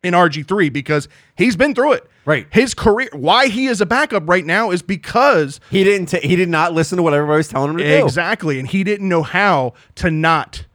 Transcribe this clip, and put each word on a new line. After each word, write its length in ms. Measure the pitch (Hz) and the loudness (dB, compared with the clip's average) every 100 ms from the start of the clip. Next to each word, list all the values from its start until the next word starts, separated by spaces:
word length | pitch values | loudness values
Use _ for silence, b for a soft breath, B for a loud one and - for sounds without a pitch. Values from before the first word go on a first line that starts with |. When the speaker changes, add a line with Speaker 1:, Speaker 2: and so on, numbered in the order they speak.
Speaker 1:
in 100 | 185 | 2
R 160 | 175 170 | 2 2
G 140 | 147 | 0
three 260 | 143 202 160 | -4 0 0
because 400 | 143 127 151 - b b - | -2 -2 -4 -4 b b -2
he's 220 | 240 180 | 0 2
been 180 | 285 240 | 0 2
through 180 | 294 | 0
it. 140 | 254 _ _ | 0 _ _
Speaker 2:
Right. 240 | - 147 - | -2 -2 2
Speaker 1:
His 220 | 214 254 | 0 0
career, 360 | - 233 208 254 | 0 2 2 -2
why 340 | 147 139 226 269 | -4 2 4 2
he 200 | 214 262 | 0 -2
is 140 | 214 | 0
a 40 | 196 | 0
backup 420 | 240 294 208 160 | 0 0 -4 0
right 160 | 185 160 | -2 0
now 260 | 185 226 | -2 0
is 100 | 180 | -4
because 800 | - 190 - 233 277 202 143 - _ | -4 -8 -2 2 4 2 0 -8 _
Speaker 2:
He 140 | 190 | 2
didn't 240 | 190 202 175 | 2 2 -2
ta-, 100 | 180 | -4
he 140 | 139 180 | 0 0
did 140 | 180 | 2
not 240 | 160 170 | 0 0
listen 240 | 160 156 180 | 0 -2 0
to 60 | |
what 100 | 165 | 2
everybody 240 | 143 147 151 | 2 2 0
was 100 | 156 | 0
telling 220 | 139 143 | -4 -4
him 60 | 165 | -2
to 60 | |
do. 220 | 190 190 208 | 2 2 2
Speaker 1:
Exactly. 540 | 147 170 220 160 135 | -2 -4 -4 -4 -6
And 80 | 131 | -4
he 160 | 190 | -2
didn't 240 | 190 208 190 | -2 -4 0
know 140 | 170 | -2
how 500 | 151 - 202 156 127 b b - | 0 0 2 2 -2 b b -4
to 160 | 180 | -2
not 540 | 156 160 160 - - - | 0 2 0 -2 -14 -18